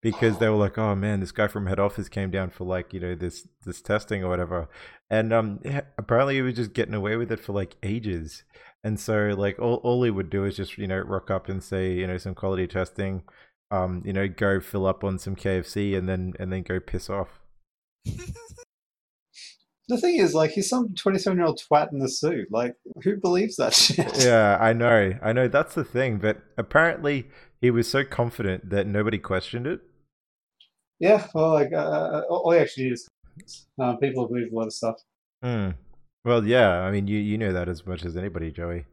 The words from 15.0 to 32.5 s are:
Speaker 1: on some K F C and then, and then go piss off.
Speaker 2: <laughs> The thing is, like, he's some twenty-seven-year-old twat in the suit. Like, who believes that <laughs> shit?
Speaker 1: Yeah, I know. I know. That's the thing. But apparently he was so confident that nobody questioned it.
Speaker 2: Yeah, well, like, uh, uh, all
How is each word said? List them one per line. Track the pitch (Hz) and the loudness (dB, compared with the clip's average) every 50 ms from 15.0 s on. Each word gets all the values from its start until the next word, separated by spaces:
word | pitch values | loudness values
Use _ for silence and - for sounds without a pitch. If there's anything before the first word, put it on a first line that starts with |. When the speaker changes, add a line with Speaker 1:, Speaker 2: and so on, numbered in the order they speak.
| - | -2
Speaker 1:
on | 98 95 92 | -4 -4 -4
some | - 98 95 | -6 -8 -8
K | - - 101 95 92 | -4 -2 -2 0 0
F | 87 - | -2 -4
C | - 104 101 101 98 | -4 -4 -2 0 0
and | 95 90 92 | -2 -2 -2
then, | 95 92 92 92 90 - | -4 -2 -4 -6 -6 -6
and | 90 92 92 | -6 -6 -4
then | 92 90 | -6 -4
go | - 92 92 | -4 -4 -4
piss | - - - 92 - - | -4 -4 -8 -8 -6 -6
off. | 98 98 92 - - - - - _ _ _ _ _ _ _ _ _ _ _ | -6 -6 -6 -8 -10 -20 -20 -20 _ _ _ _ _ _ _ _ _ _ _
Speaker 2:
<laughs> | - - - 359 370 - 466 466 453 - 466 480 _ _ _ _ _ _ _ _ _ _ _ _ _ _ - - - - _ _ _ _ _ _ - | -10 -10 -8 -10 -12 -12 -14 -14 -20 -20 -20 -20 _ _ _ _ _ _ _ _ _ _ _ _ _ _ -20 -20 -20 -20 _ _ _ _ _ _ -4
The | 247 240 | -2 2
thing | - 359 349 320 | 2 2 4 4
is, | 196 165 143 | 4 4 4
like, | 160 156 156 | 4 2 2
he's | - 208 185 - | 2 -2 -2 0
some | - 254 240 214 180 | 0 0 0 -2 -4
twenty-seven-year-old | - - 196 190 185 - 202 190 180 170 160 156 - - _ | -2 0 0 0 2 0 0 2 2 2 2 0 -2 0 _
twat | 147 147 151 139 | 4 4 4 2
in | 147 139 | -2 -2
the | 135 135 | -2 -2
suit. | 135 - - 156 175 131 98 - | -2 0 -2 0 0 -2 -4 -2
Like, | 101 113 120 123 123 _ _ - - 165 - | -2 0 0 -2 -4 _ _ -18 -18 -2 0
who | 185 208 202 | 0 0 2
believes | 185 185 175 180 208 220 - | 0 2 2 2 2 0 0
that | - 135 113 - | 0 0 2 4
<laughs> | |
shit? | - - - - - 151 - - - 131 | 4 4 4 2 0 -2 -2 2 4 6
Speaker 1:
Yeah, | 123 120 113 107 104 101 - | 8 8 8 8 8 6 6
I | 110 113 | 6 4
know. | 117 117 117 120 117 110 101 95 92 120 | 4 4 4 6 6 6 6 4 0 -2
I | - 107 113 | -2 0 2
know. | 123 127 123 | 2 2 4
That's | 123 143 156 - - | 4 2 2 2 -2
the | 170 139 | -6 -6
thing. | - - 120 131 127 110 101 | -2 0 0 0 0 0 0
But | 92 107 107 - - _ _ - | 0 0 0 0 -6 _ _ -8
apparently | 117 - - 156 160 170 160 - 160 143 143 135 117 - - - - _ _ _ | -8 4 4 6 6 6 2 0 -2 -2 -2 -2 -4 -8 -18 -20 -20 _ _ _
he | - 123 | 2 4
was | 120 117 117 - | 4 4 2 2
so | - 135 139 | 0 0 0
confident | 139 - - 120 120 - - 113 98 92 90 - 95 | 0 -2 -2 -2 -2 -2 -4 -4 -2 -2 -4 -4 -2
that | 101 101 95 | 0 0 0
nobody | 104 98 104 104 110 107 98 | 0 0 0 0 0 -2 -2
questioned | - - 95 92 - - - 120 120 | -2 -2 -2 -2 -2 -4 -8 -6 -4
it. | 143 185 - - _ _ _ _ _ _ _ _ _ _ _ _ _ _ _ _ _ _ _ _ _ _ _ | -4 -6 -6 -10 _ _ _ _ _ _ _ _ _ _ _ _ _ _ _ _ _ _ _ _ _ _ _
Speaker 2:
Yeah, | 160 185 214 208 - - - | 4 4 4 4 4 -2 0
well, | 160 156 160 160 | 2 4 4 4
like, | - - - 165 | 4 2 2 0
uh, | - | -2
uh, | - - 151 151 160 - - 151 - - | 0 0 0 0 -2 -2 -2 -2 -2 -2
all | 170 185 - 170 | -2 0 4 4